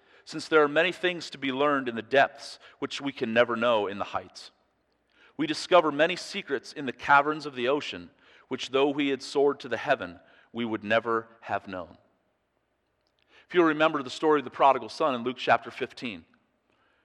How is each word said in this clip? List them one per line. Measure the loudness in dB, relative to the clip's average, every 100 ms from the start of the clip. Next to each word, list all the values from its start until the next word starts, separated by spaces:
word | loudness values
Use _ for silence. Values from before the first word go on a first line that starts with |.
| _ _
since | -14 -12 2
there | 4
are | 4
many | 4 0
things | 0 -4 -4 -10
to | -8
be | -6
learned | 0 0 0 -2
in |
the | -6
depths | 0 4 4 0 -20 -20 -20 -10
which | -8 -6
we | -8
can | -6 0
never | 2 4
know | 2 2 2 0
in | -6
the | -6
heights. | -8 -10 -20 -20 _ _ _ _ _ _ _ _ -8
We | -6
discover | -4 4 4 4
many | 2 0 0
secrets | -8 -10 -6 -6 -6
in | -10 -8
the |
caverns | -6 4 4 4 -4 -8
of |
the | -4 0
ocean, | 0 -4 -12 -16 _ _ -20 -10
which | -10 -2
though | 2 2
we | 2 -2
had | -2
soared | -4 2 2 0
to | -6
the | -6
heaven, | -2 -2 -2 -14 _ _ _
we | -6
would | -4 -4
never | 0 0 0 -4 -4 -16
have | -8 -8 -6
known." | -12 -12 -18 _ _ _ _ _ _ _ _ _ _ _ _ _ _ -2
If |
you'll | 2
remember | 4 4 2 2
the | -6
story | -2 2 2
of |
the | 0
prodigal | 4 4 4 -2
son | -2 -2
in | 0
Luke | -4 -4
chapter | 2 2 0
fifteen, | -10 -10 -8 -12 -12 -18 _ _ _ _ _ _ _